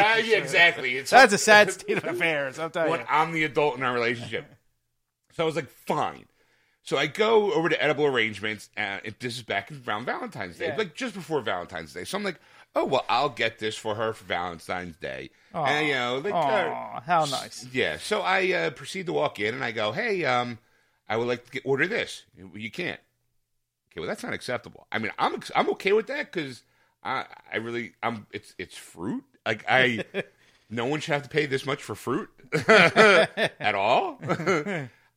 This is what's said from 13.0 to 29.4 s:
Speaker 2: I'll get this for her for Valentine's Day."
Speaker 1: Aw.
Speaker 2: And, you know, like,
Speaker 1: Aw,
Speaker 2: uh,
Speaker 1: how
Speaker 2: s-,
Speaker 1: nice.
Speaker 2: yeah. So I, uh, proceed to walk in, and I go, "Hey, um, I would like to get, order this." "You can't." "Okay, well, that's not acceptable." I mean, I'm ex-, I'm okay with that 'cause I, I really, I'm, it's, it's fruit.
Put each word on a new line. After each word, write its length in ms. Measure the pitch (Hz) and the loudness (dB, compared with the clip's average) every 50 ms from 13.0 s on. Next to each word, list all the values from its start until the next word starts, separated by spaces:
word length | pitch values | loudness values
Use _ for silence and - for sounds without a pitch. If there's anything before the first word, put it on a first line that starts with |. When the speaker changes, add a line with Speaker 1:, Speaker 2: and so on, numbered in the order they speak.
| - - | 2 2
Speaker 2:
I'll 200 | 110 120 143 143 | 0 2 2 0
get 280 | - - 120 113 110 - | 0 -2 -2 -2 -2 -4
this 160 | 110 110 107 | -6 -6 -6
for 200 | - - 113 104 | -4 -4 -4 -4
her 180 | 107 113 110 110 | -2 -2 -4 -4
for 100 | - 101 | -6 -6
Valentine's 680 | 90 98 87 87 90 85 80 - - 95 90 90 90 80 - | -6 -4 -4 -4 -6 -8 -10 -8 -8 -6 -6 -6 -10 -12 -10
Day." 340 | - 71 65 65 67 - - _ _ _ - | -10 -10 -10 -10 -12 -14 -18 _ _ _ -8
Speaker 1:
Aw. 120 | 175 151 | -4 -2
Speaker 2:
And, 220 | 131 143 147 156 151 | 0 0 0 0 0
you 60 | 139 | 0
know, 220 | 131 120 120 123 135 147 | 0 0 -2 -2 -4 -4
like, 100 | 202 - | -2 -2
Speaker 1:
Aw, 640 | 175 156 139 220 202 170 165 120 120 120 110 113 120 | 0 0 2 2 0 0 -2 -4 -8 -10 -10 -10 -12
Speaker 2:
uh, 40 | |
Speaker 1:
how 220 | 120 147 175 165 156 | -2 0 2 2 2
Speaker 2:
s-, 80 | 143 | 0
Speaker 1:
nice. 360 | 135 - - 113 - - - 127 127 | -2 -6 -6 -10 -14 -16 -16 -6 -2
Speaker 2:
yeah. 240 | 127 107 85 76 78 | 0 0 0 0 -4
So 240 | - - 214 214 | -4 -4 -2 -2
I, 300 | 180 180 190 190 190 185 | 0 2 2 2 2 2
uh, 180 | 180 175 165 165 | 0 0 -2 -2
proceed 380 | - - 147 - - 185 185 165 | -4 -6 -14 -12 -10 -8 -6 -4
to 60 | 160 | -2
walk 260 | 147 151 135 - - | 0 0 -2 -2 -2
in, 160 | 104 107 117 | -4 -2 -2
and 80 | 135 131 | -4 -6
I 80 | 120 | -6
go, 200 | 110 113 107 107 | -4 -2 -2 -2
"Hey, 320 | 110 175 233 240 202 185 160 | -2 -2 -4 -2 -2 -2 0
um, 320 | 131 123 123 120 120 120 107 _ _ _ _ _ _ _ _ _ _ | 0 0 0 0 -2 -6 -12 _ _ _ _ _ _ _ _ _ _
I 80 | 107 113 | -2 -2
would 100 | 120 120 | 0 -2
like 180 | 123 120 - | -2 -4 -6
to 60 | - | -10
get, 120 | - - - | -12 -8 -2
order 220 | 123 139 131 151 180 | -2 0 0 0 0
this." 360 | 226 202 107 - - - - _ _ - 92 95 78 | 0 -4 -4 -6 -8 -14 -16 _ _ -20 -20 -18 -14
"You 160 | 104 110 110 | -12 -12 -12
can't." 280 | - - 180 151 80 - - _ _ _ _ _ _ _ _ _ _ _ _ _ _ _ _ _ | -10 -8 -8 -8 -8 -10 -14 _ _ _ _ _ _ _ _ _ _ _ _ _ _ _ _ _
"Okay, 80 | _ 82 | _ -10
well, 60 | 80 92 | -8 -8
that's 160 | 202 214 - | -8 -8 -8
not 100 | 208 120 | -10 -10
acceptable." 540 | 90 - - 123 117 - - - - - _ | -10 -8 -8 -8 -8 -8 -12 -20 -20 -16 _
I 80 | - 110 | -8 -6
mean, 120 | 110 101 - - | -6 -6 -4 -2
I'm 140 | 151 247 359 | -4 -4 -4
ex-, 160 | 262 - - - | -6 -10 -4 -2
I'm 140 | 151 208 359 | -2 0 0
okay 200 | - - - 190 202 | -2 -2 0 0 0
with 140 | 220 220 214 | 0 0 -2
that 240 | 262 294 294 - | -8 -10 -10 -8
'cause 300 | - 175 151 135 127 - _ _ _ _ _ _ _ _ _ | -8 -8 -8 -8 -10 -14 _ _ _ _ _ _ _ _ _
I, 220 | 101 127 131 - - - - - - | -6 -6 -6 -6 -8 -14 -20 -16 -8
I 60 | - 104 | -6 -6
really, 360 | 113 117 117 120 117 98 - _ - | -6 -4 -6 -6 -6 -8 -10 _ -4
I'm, 220 | 113 117 107 - - | -4 -4 -6 -10 -12
it's, 220 | - 104 - - - - | -14 -14 -14 -14 -14 -14
it's 200 | 90 78 - - | -14 -12 -12 -18
fruit. 460 | - - - 82 82 110 202 262 - _ _ _ | -20 -20 -14 -8 -6 -6 -6 -6 -8 _ _ _